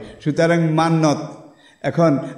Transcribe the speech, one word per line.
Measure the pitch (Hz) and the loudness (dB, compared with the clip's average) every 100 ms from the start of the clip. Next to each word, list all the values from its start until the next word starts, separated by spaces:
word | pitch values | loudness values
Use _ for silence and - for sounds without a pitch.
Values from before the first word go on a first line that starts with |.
| - - | -10 -10
সুতরাং | 151 147 165 170 160 | -6 0 2 2 2
মান্যত, | 156 165 165 156 139 - - - _ - _ | 2 2 2 2 0 -4 -14 -20 _ -20 _
এখন | 147 147 165 135 - | -6 2 2 2 -4